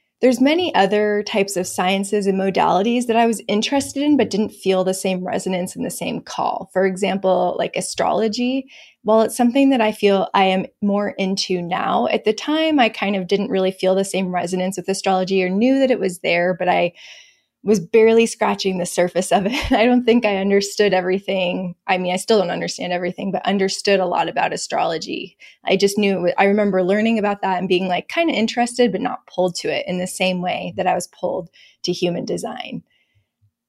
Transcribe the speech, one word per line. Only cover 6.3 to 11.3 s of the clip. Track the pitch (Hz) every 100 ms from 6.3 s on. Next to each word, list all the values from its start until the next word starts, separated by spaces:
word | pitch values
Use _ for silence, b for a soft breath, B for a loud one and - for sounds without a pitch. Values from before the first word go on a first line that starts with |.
| - - - 185
For | 185 190
example, | 185 196 190 190 180 180 -
like, | - -
astrology, | - - - 196 220 214 247 269 262 B B B
while | 202 220
it's | 220 -
something | 240 269 277
that | 254
I | 220
feel | 214 202 196 -
I | 202
am | 190 190 - -
more | 202 202 202
into | 185 190